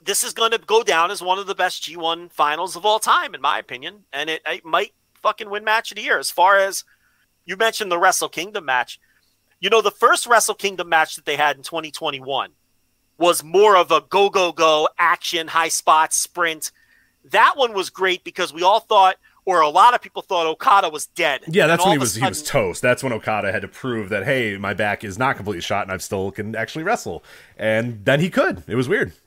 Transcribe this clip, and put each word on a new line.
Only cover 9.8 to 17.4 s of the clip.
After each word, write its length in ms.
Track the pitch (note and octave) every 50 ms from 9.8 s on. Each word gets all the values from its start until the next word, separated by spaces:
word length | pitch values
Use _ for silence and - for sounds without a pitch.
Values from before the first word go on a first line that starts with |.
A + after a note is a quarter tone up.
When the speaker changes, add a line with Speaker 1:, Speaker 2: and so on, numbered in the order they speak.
Speaker 1:
the 100 | G3+ G3+
first 360 | - - - B3 F4 E4+ -
Wrestle 280 | A#3+ A#3+ A3 - - G#3
Kingdom 360 | _ - G3 G3 F3 F3 E3+
match 260 | E3 D#3+ D#3 D3+ -
that 80 | - _
they 120 | - D3
had 200 | C#3+ D3 D3 C#3+
in 60 | C3+ C3+
twenty 280 | - - E3 D#3 D#3
twenty-one 600 | C#3+ - E3 D#3 C#3+ C3+ C3 C3 C#3 B2+ G#2 F#2 _ _ _ _ _ _ _ _ _ _ _ _ _
was 260 | _ - F3 E3+ - D3
more 340 | D#3 E3+ F#3+ G#3 G#3+ G3+
of 140 | F3+ F3 -
a 120 | E3 D3+ D3
go, 260 | _ - F#3+ G3+ G3+
go, 240 | G3+ G3 F#3 F3 D#3+
go, 360 | D3+ E3 D#3+ D#3 D3+ D#3 E3 _ -
action, 500 | F3 E3 E3+ - - - - E3+ D#3+ D#3
high 200 | - E3 E3 E3
spot, 440 | - - - - D#3+ D#3 D#3+ D#3 -
sprint. 580 | - - - _ F3 F3 E3 D#3+ D#3 - - _ _ _ _ _ _ _ _ _ _ _
That 300 | C#3 B2+ G3